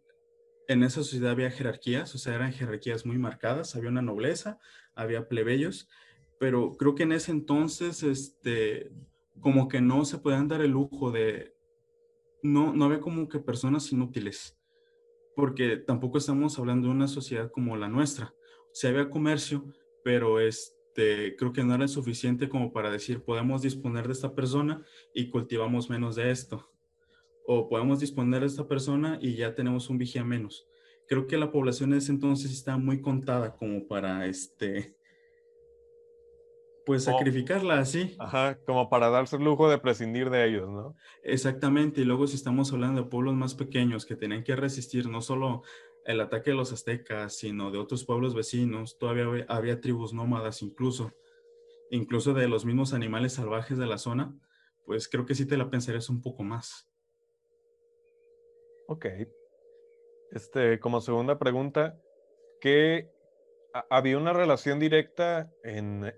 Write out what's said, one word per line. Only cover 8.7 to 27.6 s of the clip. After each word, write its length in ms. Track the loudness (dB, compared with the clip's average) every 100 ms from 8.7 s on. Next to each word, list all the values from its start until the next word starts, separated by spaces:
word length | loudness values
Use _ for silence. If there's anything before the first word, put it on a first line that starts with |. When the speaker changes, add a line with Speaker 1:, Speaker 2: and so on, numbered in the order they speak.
| -2 -8 -16 -20 _ _ -2
Speaker 1:
como 280 | 4 4 4
que 120 | 4
no 240 | 4 4
se 140 | 2 0
podían 300 | 0 2 2
dar 140 | 2
el 100 | 2
lujo 400 | 2 0 -2 -2
de, 420 | 2 0 -2 -8 _ _ _ _ _ _ _ _ _
no, 300 | 2 4 4
no 120 | 4 4
había 140 | 2
como 280 | -2 -4 -4
que 100 | -4
personas 540 | -4 -2 0 0 0
inútiles, 680 | -2 -2 -4 -6 -10 -16 _ _ _ _ _ _ _ _
porque 420 | -2 0 2 0 0
tampoco 400 | 0 0 0 -2
estamos 400 | 0 0 0 0
hablando 300 | 0 2 2
de 60 |
una 140 | 2 0
sociedad 420 | -2 -6 -4 -4
como 240 | -2 -2 -2
la 120 | -2
nuestra. 460 | 0 0 -2 -12 -14 -20 -20 _
O 80 |
sea, 160 | -2 0
había 200 | 2 0
comercio, 560 | 0 0 0 -2 -6 -6 -18 _ _
pero, 380 | 2 4 4 4
este, 960 | 2 0 -10 _ _ 2 2 2 -2 -2
creo 160 | -2
que 120 | 2
no 100 | 2
era 140 | 2 2
suficiente 600 | 0 -4 -2 0 0 0
como 240 | -2 -2
para 180 | -2 -2
decir, 340 | -4 -4 -6
"Podemos 380 | -2 -2 0 0
disponer 440 | -2 -4 -4 -4 -4
de 60 |
esta 200 | -4 -4
persona 500 | -4 0 0 0 -2 -10 -20 -10
y 160 | -6 -2
cultivamos 600 | -4 -2 -2 0 -2 -2
menos 260 | -2 -2 -2
de 140 | 0
esto". 380 | -2 -6 -12 -12 _ _ _ _ _ _ _
O, 240 | 0 0